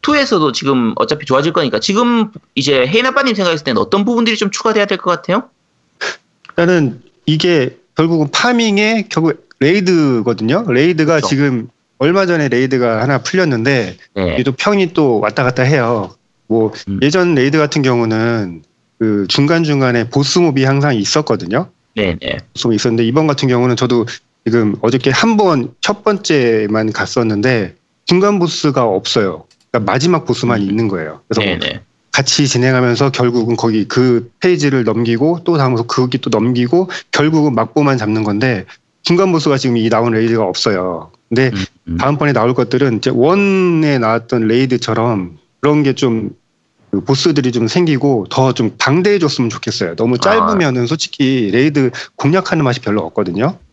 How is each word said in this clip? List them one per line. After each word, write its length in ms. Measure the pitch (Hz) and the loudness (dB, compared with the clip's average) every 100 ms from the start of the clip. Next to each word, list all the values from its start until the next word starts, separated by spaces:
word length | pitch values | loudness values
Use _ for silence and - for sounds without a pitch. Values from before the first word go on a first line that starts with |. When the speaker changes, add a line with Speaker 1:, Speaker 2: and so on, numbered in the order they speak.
Speaker 1:
투에서도 500 | - 294 262 196 151 | 0 0 0 0 0
지금 400 | 113 139 131 117 - | -2 -2 0 0 -2
어차피 280 | - 147 - | -2 -2 0
좋아질 260 | 131 156 | 0 2
거니까 260 | 170 139 - | -2 -2 -2
지금 500 | - 202 240 233 214 - _ | -2 0 2 0 -2 -6 _
이제 320 | - 131 135 127 | -6 0 2 2
혜인 200 | 214 254 | 0 0
아빠님 280 | 262 269 | 0 -2
생각했을 300 | 208 180 160 | 0 0 -2
때는 160 | 143 110 | -2 -2
어떤 240 | - 196 | 0 0
부분들이 320 | 208 233 233 214 | 0 0 0 0
좀 140 | 202 | -2
추가돼야 340 | - 226 214 202 | -2 -2 0 0
될 120 | 185 | -2
것 120 | 180 | -2
같아요? 380 | 170 - 196 - _ _ _ _ _ - - _ _ - | -4 -2 -4 -4 _ _ _ _ _ -12 -12 _ _ -10
Speaker 2:
일단은 500 | - 170 180 139 113 - _ - | -2 2 2 0 -4 -18 _ -2
이게 500 | 156 143 165 127 - _ - | 0 2 2 0 -6 _ -2
결국은 340 | 160 165 147 | 0 0 0
파밍의 760 | - 247 240 226 202 214 226 - | 0 0 2 2 2 2 0 -2
결국 380 | - 160 - _ _ | -2 -2 -2 _ _
레이드거든요. 1040 | 139 196 185 175 147 123 110 104 110 165 226 | 2 2 2 2 2 2 0 -2 0 0 0
레이드가 480 | 123 160 165 156 160 | 2 2 2 2 2
Speaker 1:
그렇죠. 120 | 147 | 0
Speaker 2:
지금 400 | 139 143 123 120 _ _ _ | 0 0 -2 -6 _ _ _
얼마 280 | 143 190 190 | 0 2 2
전에 220 | 170 143 | 0 0
레이드가 520 | 120 131 131 120 110 | 0 0 0 0 0
하나 160 | 123 135 | 0 -2
풀렸는데 800 | - 185 175 120 110 135 95 90 - | -2 0 0 0 0 0 -2 -8 -12
Speaker 1:
네. 200 | 98 90 | -4 -2
Speaker 2:
이게 80 | 76 | -2
또 100 | 139 | -2
평이 400 | 131 - 202 180 | -2 0 0 0
또 280 | 170 147 110 | 2 2 2
왔다 220 | 107 110 | 0 0
갔다 180 | 127 123 | -2 0
해요. 520 | 131 147 117 117 92 - _ _ _ | 2 2 0 -2 -4 -12 _ _ _
뭐 260 | 113 110 107 - | 0 0 -4 -8
Speaker 1:
음. 120 | 95 | 0
Speaker 2:
예전 320 | 135 180 175 | 0 2 2
레이드 240 | 147 131 156 | 2 2 2
같은 240 | 147 151 | 0 0
경우는 800 | 127 120 117 110 117 117 98 82 - _ _ _ | 0 0 0 0 0 -2 -4 -10 -20 _ _ _
그 280 | 113 104 92 | -2 0 0
중간중간에 800 | - 143 165 156 143 131 120 117 | 0 2 2 0 0 2 0 0
보스몹이 540 | 139 139 180 170 135 | 0 0 2 2 2
항상 300 | 135 139 147 | 0 2 0
있었거든요. 760 | 117 98 151 151 107 85 151 185 _ _ | 0 0 -2 0 -2 -2 -4 -4 _ _
Speaker 1:
네, 220 | - 98 82 | -4 -2 -2
네. 180 | - - - | -6 -8 -10
Speaker 2:
보스몹이 220 | - 120 107 | -6 -2 0
있었는데 280 | 127 113 117 | 0 0 0
이번 200 | 139 156 | 2 0
같은 220 | 135 135 | 0 0
경우는 280 | 127 123 117 | 2 2 0
저도 300 | 123 120 107 - _ _ | 0 0 -2 -8 _ _
지금 320 | - 117 107 101 | -2 0 0 0
어저께 280 | 113 131 135 | 0 0 0
한 260 | 131 226 214 | 0 2 2
번 340 | 196 147 117 _ | 2 2 -2 _
첫 240 | - 202 | -4 -2
번째만 880 | - 196 - 151 120 113 104 110 110 | -2 -2 0 2 2 2 0 0 -2
갔었는데 840 | 107 98 - 113 104 123 120 92 - _ _ | -4 -4 -2 0 0 0 0 -2 -10 _ _
중간 340 | - 175 202 208 | 0 2 2 2
보스가 460 | 170 - 156 135 | 0 0 -2 0
없어요. 600 | 117 95 - 123 98 78 - _ _ | 0 0 -2 0 0 -4 -14 _ _
그러니까 180 | 120 98 | -4 -2
마지막 320 | 123 165 170 | 0 0 0
보스만 360 | - 117 123 117 | -2 -4 -2 -2
Speaker 1:
음. 60 | 98 | -2
Speaker 2:
있는 200 | 107 110 | -2 -2
거예요. 320 | 95 78 78 _ | -4 -8 -12 _
그래서 120 | 113 | -2
Speaker 1:
네, 120 | 101 82 | -2 -2
Speaker 2:
뭐 100 | 73 | -6
Speaker 1:
네. 140 | - - _ _ | -8 -16 _ _
Speaker 2:
같이 340 | 143 135 - 139 | -4 -2 0 0
진행하면서 640 | 123 127 127 127 117 139 | 2 2 2 2 2 0
결국은 460 | 131 123 120 113 113 | 0 0 0 -2 -2
거기 320 | 117 107 98 | 0 0 0
그 420 | - 127 120 120 _ | 0 2 2 -2 _
페이지를 440 | 185 170 143 135 | 0 2 0 0
넘기고 560 | 113 110 117 113 147 170 | 0 0 0 0 0 0
또 120 | 170 165 | -2 0
다음으로 260 | 135 117 | 2 0
거기 340 | 117 - 127 135 | -2 -2 -2 -2
또 120 | - | -2
넘기고 600 | 113 117 123 123 170 185 - - | 0 0 0 2 0 0 -6 -6
결국은 440 | - 147 160 147 | 0 2 2 2
막보만 440 | 117 113 - 143 131 | 0 -2 0 2 0
잡는 240 | 107 110 | 0 -2
건데 420 | 107 101 127 107 90 - _ _ | 0 0 0 -2 -6 -20 _ _
중간 280 | - 175 196 | 0 2 2
보스가 260 | 165 151 135 | 2 0 0
지금 180 | 131 120 | 0 0
이 120 | 113 | 2
나온 220 | 113 117 | 2 2
레이드가 320 | 110 113 113 | 0 0 0
없어요. 640 | 98 90 113 98 90 85 - _ _ | -2 -2 -2 -2 -2 -6 -12 _ _
근데 220 | 120 131 | 0 0
Speaker 1:
음, 120 | 104 95 _ - | 0 -8 _ -8
음. 80 | 82 | -2
Speaker 2:
다음번에 340 | 131 143 147 | 0 0 0
나올 220 | 117 117 | 2 0
것들은 440 | 135 117 127 139 113 | 0 0 0 0 0
이제 120 | - | 0
원에 880 | 123 135 196 202 190 180 165 151 139 | 2 2 2 2 2 2 2 2 0
나왔던 480 | 113 113 117 123 110 | 0 -2 -2 -2 2
레이드처럼 880 | 123 135 123 - 110 113 107 87 80 _ _ | 2 2 -2 -2 -2 0 -2 -6 -12 _ _
그런 220 | 143 151 | 0 2
게 120 | 139 | 2
좀 360 | 127 131 113 107 - _ _ _ _ _ | 0 0 0 -4 -12 _ _ _ _ _
그 100 | 101 | -6
보스들이 480 | 90 135 175 147 127 | 0 0 2 2 0
좀 160 | 120 113 | 0 0
생기고 600 | 180 175 135 143 123 90 | 0 2 2 2 0 0
더 220 | - 131 | 0 0
좀 200 | 120 113 - | 0 -2 -2
방대해졌으면 720 | - 156 190 208 160 - 117 | 0 2 2 2 0 -2 -4
좋겠어요. 460 | - - - 92 82 | -4 -8 -4 -6 -2
너무 180 | 117 | -2
Speaker 1:
아. 40 | 123 | 0
Speaker 2:
짧으면은 640 | 190 220 - 202 156 127 120 | 2 2 2 0 0 0 -2
솔직히 640 | 160 - - 135 135 104 | -4 -6 -2 0 0 0
레이드 380 | 110 147 147 131 - - | 2 2 2 0 -2 -16
공략하는 500 | - 139 185 185 165 | -4 0 0 0 0
맛이 160 | 135 123 | 0 -2
별로 220 | - 104 82 | -2 -4 -2
없거든요. 520 | - 95 87 139 196 _ | -4 -4 -2 -2 -4 _